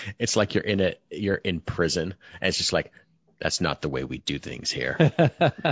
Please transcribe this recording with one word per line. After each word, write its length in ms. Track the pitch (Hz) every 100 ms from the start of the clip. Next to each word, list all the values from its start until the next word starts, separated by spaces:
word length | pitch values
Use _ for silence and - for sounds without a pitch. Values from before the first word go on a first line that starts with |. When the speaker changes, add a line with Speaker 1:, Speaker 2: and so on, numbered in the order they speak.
| 104 -
Speaker 1:
it's 160 | 117 -
like 180 | 101
you're 100 | 104
in 160 | - 101
a, 140 | 92 - _
you're 240 | 82 101 98
in 240 | - 85
prison, 540 | - - 82 87 82 98 - -
and 80 | 95
it's 80 | -
just 160 | -
like, 200 | 87 - - _ _ _ _
"That's 200 | 78 -
not 220 | 85 71
the 80 | 76
way 140 | 65
we 120 | 65 65
do 200 | - 71
things 320 | - 64 -
here." 260 | - 64 -
Speaker 2:
<laughs> 560 | 160 - 156 - 143 - 165